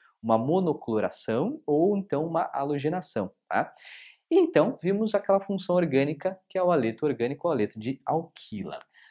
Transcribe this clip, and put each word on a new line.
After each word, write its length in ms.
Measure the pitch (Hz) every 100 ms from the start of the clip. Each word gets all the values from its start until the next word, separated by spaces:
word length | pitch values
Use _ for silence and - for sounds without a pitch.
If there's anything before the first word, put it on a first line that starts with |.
| _ _
uma 160 | 113 113
monocloração 1200 | 131 185 175 - - 110 95 - - 113 196 311 -
ou 320 | 147 185 202
então 280 | 190 143 165
uma 240 | 165 -
halogenação, 800 | 135 139 143 147 180 - 110 92 _ -
tá? 260 | 101 - - - - - - -
E 80 | 330
então, 400 | 339 151 208 -
vimos 340 | 175 202 220 202
aquela 240 | 208 196
função 360 | 196 196 - 180
orgânica, 600 | 170 135 139 151 185 190 _
que 80 | 190
é 60 |
o 60 | 180
haleto 360 | 165 113 113 151
orgânico, 420 | 120 127 151 170
o 40 |
haleto 280 | 139 104 113
de 220 | 110 135 -
alquila. 760 | 156 165 - - 202 175 - - _ -